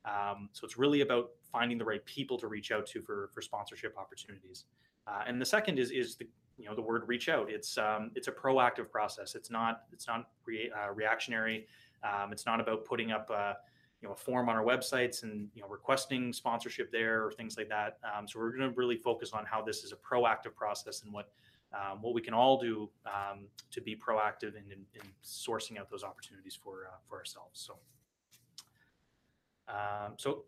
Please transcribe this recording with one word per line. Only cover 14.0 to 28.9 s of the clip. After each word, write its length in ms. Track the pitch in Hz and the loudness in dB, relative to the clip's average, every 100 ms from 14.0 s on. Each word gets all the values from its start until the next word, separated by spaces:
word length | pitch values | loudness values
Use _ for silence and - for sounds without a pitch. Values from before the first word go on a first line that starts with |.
you 80 | 104 | -10
know, 60 | |
a 20 | 98 | -8
form 320 | - 127 120 | 0 2 4
on 80 | 110 | 4
our 80 | |
websites 580 | 113 123 - 131 123 - | 6 4 4 2 2 0
and, 260 | 110 107 104 | -6 -6 -8
you 80 | 113 | -12
know, 60 | 98 | -12
requesting 640 | 101 - 135 - 127 123 | -6 2 2 2 -2 -2
sponsorship 580 | 120 123 117 120 - 117 | -2 0 0 -2 -6 -2
there 340 | 113 113 113 | 2 4 4
or 60 | 110 | 2
things 260 | - 113 113 | -4 -10 -6
like 120 | 107 | -4
that. 300 | 107 107 - | -2 -2 -4
Um, 240 | 113 104 104 | -6 -6 -6
so 140 | 110 | -4
we're 100 | 113 | -2
gonna 200 | 127 131 | 0 0
really 260 | 120 123 117 | 2 2 2
focus 340 | 127 113 107 | 2 0 -2
on 120 | 107 | -4
how 180 | 107 110 | -2 -2
this 220 | 110 - | -2 -4
is 80 | - | -8
a 40 | - | -12
proactive 600 | - 123 117 107 110 - | 0 6 6 4 0 -4
process 460 | 107 101 110 - | -2 -2 -6 -10
and 100 | 104 | -10
what, 180 | 104 101 _ _ _ - | -10 -10 _ _ _ -12
um, 300 | 104 98 101 | -6 -6 -4
what 100 | 113 | 0
we 80 | 117 | 0
can 140 | 113 | 4
all 240 | 113 127 131 | 8 10 8
do, 320 | 120 107 104 _ 107 | 6 0 -4 _ -6
um, 400 | 101 101 101 98 - - | -2 -2 -6 -12 -20 -10
to 100 | - | -8
be 140 | 110 | -6
proactive 640 | 107 - 107 107 - 107 107 | -4 2 4 4 0 -8 -8
in, 80 | 101 | -14
in, 120 | 98 95 | -18 -18
in 140 | 110 98 95 | -18 -18 -18
sourcing 540 | - - - 110 - 104 | -14 -8 -2 -2 -4 -10
out 100 | 98 | -10
those 140 | 98 | -10
opportunities 560 | 98 - - 98 95 - | -10 -12 -20 -18 -16 -14
for, 280 | 101 95 95 | -14 -12 -14
uh, 40 | 92 - | -16 -14
for 80 | 98 | -12
ourselves. 440 | 90 - 90 - | -12 -14 -16 -16
So, 180 | - - _ _ _ _ _ - _ - - _ _ | -16 -16 _ _ _ _ _ -20 _ -20 -20 _ _